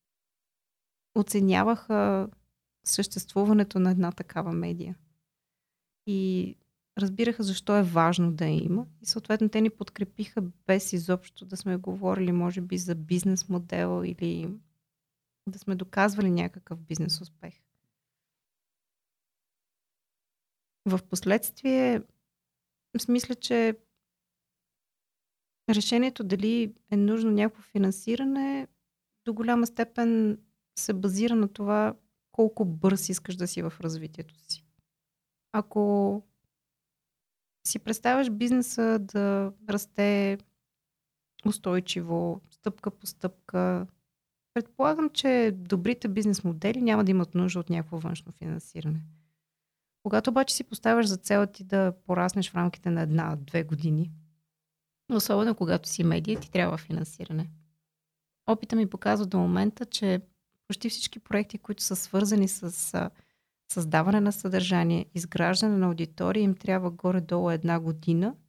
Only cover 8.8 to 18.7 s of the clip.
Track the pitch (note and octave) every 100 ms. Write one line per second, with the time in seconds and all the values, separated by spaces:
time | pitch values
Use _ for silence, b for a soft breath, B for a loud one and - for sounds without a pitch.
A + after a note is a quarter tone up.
8.8 | B3+ - - A3+ - G#3+ A3 A3 A3 -
9.8 | - - G3 - G3+ - F3+ - - F#3+
10.8 | - F3+ E3+ F3+ - - F#3 F#3+ G3 F3+
11.8 | F#3 F#3 F#3 F#3+ F3+ F3 F3 F#3 F3+ F3+
12.8 | F3 E3 D#3 F3+ F#3+ F#3 - F3+ F3 F3+
13.8 | F3 F3+ F3+ E3+ E3+ E3+ E3 G#3+ _ _
14.8 | _ _ _ _ _ _ - G3 - F#3
15.8 | F#3 G3+ G3+ G3+ G3 F3 F3 F3+ - E3
16.8 | D#3+ D3+ D#3+ D#3 F3 _ E3+ - _ _
17.8 | _ _ _ _ _ _ _ _ _